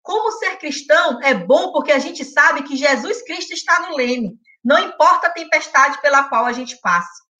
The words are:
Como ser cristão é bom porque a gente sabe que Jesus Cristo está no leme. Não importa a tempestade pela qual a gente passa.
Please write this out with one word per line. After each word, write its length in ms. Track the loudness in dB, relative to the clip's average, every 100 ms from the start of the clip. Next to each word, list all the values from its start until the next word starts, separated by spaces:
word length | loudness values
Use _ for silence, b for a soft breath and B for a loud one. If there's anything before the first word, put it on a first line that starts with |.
Como 300 | -4 -2 -2
ser 260 | -2 -6 -4
cristão 600 | -8 -10 2 4 4 0
é 120 | 0
bom 380 | 0 2 2 2
porque 200 | -4 0
a 80 | 0
gente 240 | 0 -10
sabe 400 | -4 2 2 2
que 120 | -6 -2
Jesus 480 | 0 0 -2 -8
Cristo 300 | -6 -10 -8
está 280 | -8 0 0
no 140 | 0 -4
leme. 440 | -2 -2 -6 -10 b b
Não 160 | 2 2
importa 480 | 2 2 4 4 0
a 40 |
tempestade 680 | -4 -4 -4 0 2 2 2
pela 220 | 2 2
qual 220 | 2 -2 -2
a 60 |
gente 280 | -4 -10 -8
passa. 440 | -2 -2 -2 -16 _